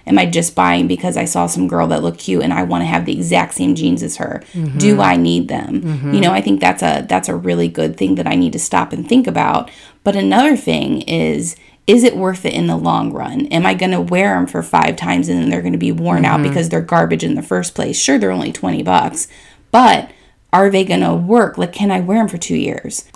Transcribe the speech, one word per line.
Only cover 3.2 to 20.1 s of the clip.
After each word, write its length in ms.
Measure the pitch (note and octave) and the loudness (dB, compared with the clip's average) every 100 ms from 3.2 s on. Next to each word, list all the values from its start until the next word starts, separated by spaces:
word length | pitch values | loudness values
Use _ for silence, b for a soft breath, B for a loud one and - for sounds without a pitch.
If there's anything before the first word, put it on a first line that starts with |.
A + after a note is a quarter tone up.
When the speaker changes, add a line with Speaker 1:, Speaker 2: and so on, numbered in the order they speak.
| E3+ F3 F3 - | 0 0 0 -2
Speaker 1:
same 180 | F3+ | 0
jeans 300 | F3 D#3 - | 0 0 0
as 140 | D#3+ - | -4 -6
her? 260 | - - - | -8 -8 -10
Speaker 2:
Mm-hmm. 240 | F3 D3+ C#3 | -6 -4 2
Speaker 1:
Do 240 | G#3 G3+ | 4 4
I 140 | F#3+ F3 | 4 2
need 320 | E3 F3 - | 2 0 -2
them? 340 | - - - | -6 -4 -4
Speaker 2:
Mm-hmm. 320 | E3 D3 C#3+ | -4 -4 0
Speaker 1:
You 80 | G3 | 2
know, 100 | F3 | 2
I 100 | F#3+ | 2
think 180 | G3+ F#3+ | 0 0
that's 220 | F#3 F#3 | 0 0
a, 220 | F3 D2 - | 0 -2 0
that's 180 | F2+ F2+ | -2 -2
a 80 | F2 | -4
really 320 | F2+ E2+ E2+ | -2 0 0
good 300 | E2 D#2+ E2 | -2 -4 -2
thing 180 | F#2+ F2+ | 0 0
that 120 | E2 | 0
I 80 | F2 | 0
need 180 | E2+ | 0
to 60 | - | -2
stop 340 | - F3+ - | -2 -2 -2
and 160 | - - | -4 0
think 160 | B3 A#3 | 2 2
about. 460 | E3+ D3+ - - B B B | 0 0 -2 -4 B B B
But 120 | G3+ G3 | -2 0
another 400 | G3 G3+ D4 B3+ | 2 4 4 2
thing 460 | - - - - | 0 -2 -2 -4
is, 540 | - E3 D#3+ D3 E3+ - b b - | -2 -2 0 -2 -6 -10 b b 4
is 160 | A#3 | 4
it 140 | A3+ - | 4 2
worth 280 | F#3+ F#3 - | -2 -4 -4
it 60 | - | -2
in 100 | E3+ | -2
the 100 | D#3+ | 0
long 380 | E3 E3 D3 | 0 0 -2
run? 320 | - - - - | -6 -6 -6 -2
Am 120 | E3 | 0
I 120 | F#3 F3+ | 0 0
gonna 260 | F#3 F3+ | 0 0
wear 320 | F3 F3+ G3+ F#3 | 0 2 2 2
'em 120 | F3+ | 0
for 160 | E3 | -4
five 320 | E3+ E3+ D3+ E3 | 0 2 2 -2
times 340 | F3 - E3+ | -2 -2 0
and 100 | - | 0
then 120 | - | 0
they're 100 | - | -2
gonna 160 | F3 E3+ | -2 -2
be 140 | F3 | -2
worn 340 | E3 E3+ E3+ E3+ | 0 0 2 4
out 140 | D#3+ | 4
Speaker 2:
Mm-hmm. 100 | C#3+ | 2
Speaker 1:
because 200 | C#3+ E3 | 0 -2
they're 120 | E3 | -2
garbage 420 | E3 E3+ E3+ E3 | 0 0 2 0
in 120 | E3 - | -2 -4
the 80 | |
first 320 | - F3+ F3 - | -2 -4 -4 -6
place? 200 | - - | -4 -2
Sure, 160 | - C4+ | 0 2
they're 140 | G3 | 0
only 200 | F#2 - | -2 -4
twenty 300 | - F#2 E2+ | -6 -4 -2
bucks, 460 | F2+ F2+ - - - b b b _ | 2 2 0 -4 -10 b b b _
but 380 | A3+ A#3+ E3 - | 4 6 4 0